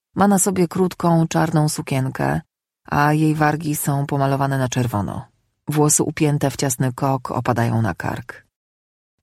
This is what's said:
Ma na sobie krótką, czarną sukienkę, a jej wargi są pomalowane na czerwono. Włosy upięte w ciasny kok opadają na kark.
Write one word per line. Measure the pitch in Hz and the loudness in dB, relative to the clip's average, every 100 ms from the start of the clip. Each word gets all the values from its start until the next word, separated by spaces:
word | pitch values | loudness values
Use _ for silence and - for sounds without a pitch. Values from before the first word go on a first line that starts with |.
| _ | _
Ma | - 202 | 0 2
na | 196 | 4
sobie | 208 190 175 | 2 0 0
krótką, | 185 180 - 175 165 160 | 2 -2 0 2 2 2
czarną | 160 160 160 151 | 0 0 2 0
sukienkę, | - - 135 131 127 139 156 - _ _ _ - | -2 -4 -2 -2 -2 -2 -2 -6 _ _ _ -6
a | 147 147 | 0 2
jej | 151 156 | 4 2
wargi | 151 151 151 165 147 | 2 2 0 -4 -4
są | - 139 143 | -2 -2 -2
pomalowane | 143 139 139 139 135 | 0 0 0 0 0
na | 127 | -2
czerwono. | 127 120 104 90 - - _ _ _ - | -2 -2 -2 -4 -8 -12 _ _ _ -4
Włosy | 147 151 - | 2 2 2
upięte | 151 160 151 147 143 | 0 0 2 2 0
w | - | -2
ciasny | 139 - 131 | -4 0 -2
kok | 123 139 131 - | 0 -2 -2 -4
opadają | - 123 117 117 113 | -4 0 0 2 0
na | 110 | 0
kark. | - - - - - _ _ _ _ _ _ _ _ | -2 -6 -8 -10 -18 _ _ _ _ _ _ _ _